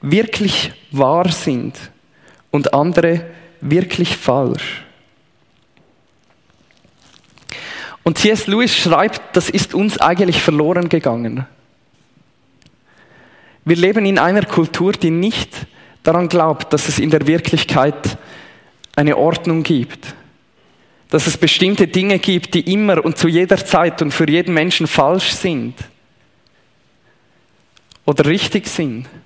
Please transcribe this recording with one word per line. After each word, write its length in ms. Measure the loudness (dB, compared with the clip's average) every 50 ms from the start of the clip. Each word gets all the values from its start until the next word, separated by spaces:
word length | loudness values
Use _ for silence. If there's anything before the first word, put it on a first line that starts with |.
wirklich 720 | -2 0 2 2 0 0 -2 -2 -2 -2 -2 -2 -6 -6 -10 -18 -20 _ 0
wahr 360 | 2 2 4 4 2 2 0 0
sind 440 | -2 -2 -2 -2 -2 -4 -6 -10 -12 -20 -20 -20 _ _ _ _ _ _ -20 -20 _ _ _ -2
und 200 | 0 0 2 2
andere 520 | 2 2 2 0 0 0 0 0 0 -4 -8 -18 -20 -20 -20 _ _
wirklich 560 | -4 0 0 0 0 -2 -2 -4 -2 -2 -4
falsch." 680 | -6 -2 0 0 0 0 -2 -2 -4 -8 -10 -12 -14 -16 -20 _ _ _ _ _ _ _ _ _ _ _ _ _ _ _ _ _ _ _ _ _ _ _ _ _ _ _ _ _ _ _ _ _ _ _ _ _ _ _ _ _ _ _ _ _ -20 _ _ _ _ _ _ -16 -16 -14 -16 -14 -14 -16 -16 -18 -4 _
Und 140 | -2 0 2
C 120 | 2 2
S 160 | 2 2 0
Lewis 300 | -2 0 0 0 0 0
schreibt, 600 | 0 2 2 4 4 4 2 -2 -6 -14 -2 -2
das 140 | 0 0 0
ist 240 | -2 -2 -2 -2 0
uns 240 | 0 0 0 0 0
eigentlich 420 | 2 0 2 2 0 0 0 0
verloren 480 | 0 0 2 2 0 0 0 0 0 0
gegangen. 560 | -2 0 0 0 -2 -2 -4 -6 -6 -6 -10 -10 _ _ _ _ _ _ _ _ _ _ _ _ _ _ _ _ _ _ _ _ _ _ _ _ _ _ _ _ _ _ _ _ _ -20 -20 -20 _ -20 -20 -20 _ _ _
Wir 100 | 0 2
leben 320 | 2 4 2 2 2 2
in 140 | 2 2 2
einer 240 | 2 4 2 2 0
Kultur, 480 | 0 0 0 0 0 0 -2 0 0 0
die 180 | 0 0 0
nicht 400 | 0 0 0 -2 -2 -4 -8 -8 -10 -16 -16 -16 _ -20 -20 -20 -20 _ _
daran 240 | 0 2 2 0 2
glaubt, 440 | 2 2 2 2 0 -2 -2 -2 0
dass 160 | 0 0 0
es 120 | 0 0
in 100 | 2 2
der 160 | 2 2 4
Wirklichkeit 920 | 2 0 0 0 0 -2 -2 -2 0 0 2 2 2 0 -2 -6 -8 -8 -8 -16 -20 -20 -20 -20 -20 -20 -20 _ _ _ _ _ -8 -2
eine 220 | 0 2 2 2
Ordnung 480 | 2 2 2 0 0 -2 -2 -2 -2 0
gibt, 500 | 0 0 0 0 -4 -8 -18 -18 -20 -20 -20 -20 -20 _ _ _ _ _ _ _ _ _ _ _ _ _ _ _ _
dass 160 | -2 0 2
es 100 | 2 0
bestimmte 520 | 2 0 0 2 2 2 0 2 2 0 2
Dinge 320 | 2 0 0 2 0 0
gibt, 340 | 0 0 0 0 -2 -2 -2
die 180 | -2 0 0 0
immer 320 | 0 2 2 2 2 0
und 140 | -2 -2 0
zu 80 | 0
jeder 300 | 2 2 2 2 2 2
Zeit 440 | 0 2 0 2 2 2 2 0 -2 -4
und 100 | -2 0
für 160 | 0 0 2
jeden 260 | 2 0 0 0 0
Menschen 320 | 0 0 0 0 -2 -2
falsch 460 | 0 2 2 2 4 2 0 0 -2 -4
sind 420 | -4 -4 -4 -4 -4 -6 -8 -10 -12 -18 -20 _ _ _ _ _ _ _ _ _ _ _ _ _ _ _ _ _ _ _ _ _ _ _ _ _ _ _ _ _ _ _ _ _ _ _ _ _ _ _ _ -20 _ _
oder 200 | -4 0 2 2
richtig 420 | 2 2 0 -2 -2 -4 -4 -4 -4
sind. 400 | -6 -4 -4 -6 -6 -8 -12 -14 -18 -20 -20